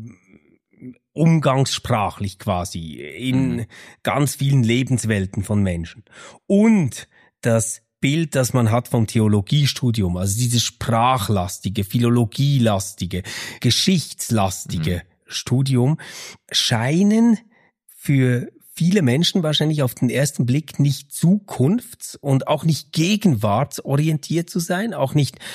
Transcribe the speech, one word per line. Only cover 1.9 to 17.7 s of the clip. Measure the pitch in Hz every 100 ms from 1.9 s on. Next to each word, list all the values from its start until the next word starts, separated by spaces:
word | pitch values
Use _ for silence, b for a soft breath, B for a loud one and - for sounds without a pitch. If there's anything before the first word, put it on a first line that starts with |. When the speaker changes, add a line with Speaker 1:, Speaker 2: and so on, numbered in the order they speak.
| 117 95 - 98 -
Speaker 1:
quasi, | - 90 87 87 80 62
in | 73 78 127 131 131 120
Speaker 2:
Mhm. | 113 B B B
Speaker 1:
ganz | - 139 143
vielen | - 139 139
Lebenswelten | 113 123 131 123 110 104 95 -
von | 95 104
Menschen. | 95 85 82 - - B B B -
Und | 202 226 214 131 - - b b _
das | 120 113 - - _ -
Bild, | 135 151 160
das | 139 123
man | 127 113
hat | 120 -
vom | 120 107
Theologiestudium, | 113 107 104 98 147 143 - 123 110 90 90
also | 98 104
dieses | 123 120
sprachlastige, | - - - 117 123 127 98 101 90 - 98 98
philologielastige, | 95 123 120 120 110 - 139 139 113 95 - - 87 90 - B B B
geschichtslastige | 127 - - 185 - - - 113 95 - - 90 78 87
Speaker 2:
Mhm. | - _ -
Speaker 1:
Studium, | - - 123 135 127 127 160 B B B B -
scheinen | - - 113 123 165 202 220 233 208 - b b